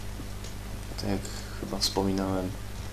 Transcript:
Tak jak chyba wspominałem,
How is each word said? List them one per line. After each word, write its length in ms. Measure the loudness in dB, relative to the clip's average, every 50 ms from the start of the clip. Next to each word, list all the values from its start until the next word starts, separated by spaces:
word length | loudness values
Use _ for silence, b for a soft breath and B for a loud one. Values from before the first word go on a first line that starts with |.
| -4 -4 -4 -4 -6 -6 -6 -6 -6 -6 -6 -6 -4 -4 -4 -4 -4 -4 -4 -2
Tak 80 | 0 2
jak 120 | 2 2 B B B B B B B B
chyba 180 | -2 -2 0 2
wspominałem, 720 | 2 4 4 6 6 6 6 4 4 4 4 2 2 0 -2 -4 -4 -4 -4 -4 -4 -4